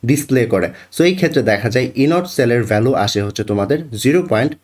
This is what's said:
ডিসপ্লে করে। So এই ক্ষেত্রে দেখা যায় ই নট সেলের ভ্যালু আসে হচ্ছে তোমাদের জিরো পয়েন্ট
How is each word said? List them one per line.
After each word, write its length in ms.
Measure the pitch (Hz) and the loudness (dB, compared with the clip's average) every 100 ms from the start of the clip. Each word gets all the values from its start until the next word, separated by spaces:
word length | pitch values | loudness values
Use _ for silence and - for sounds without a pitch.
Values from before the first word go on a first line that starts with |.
| 120 | 0
ডিসপ্লে 360 | 139 98 127 113 | 0 2 0 2
করে। 220 | 98 85 - - - | 0 -2 -6 -18 0
So 60 | |
এই 100 | 170 | 0
ক্ষেত্রে 280 | 185 165 156 | 2 0 2
দেখা 260 | 110 104 117 | 2 0 0
যায় 180 | 117 127 127 | 0 -2 0
ই 100 | 139 | 0
নট 180 | 170 180 - | 0 -2 0
সেলের 280 | 120 120 | 2 2
ভ্যালু 280 | 110 107 113 | 0 0 2
আসে 260 | 85 104 104 | 0 0 -2
হচ্ছে 220 | 101 101 | -4 -6
তোমাদের 340 | 104 101 101 151 160 110 | -4 -2 0 -2 -4 -2
জিরো 180 | 135 165 180 | 0 2 2
পয়েন্ট 200 | 110 139 151 | 0 0 -4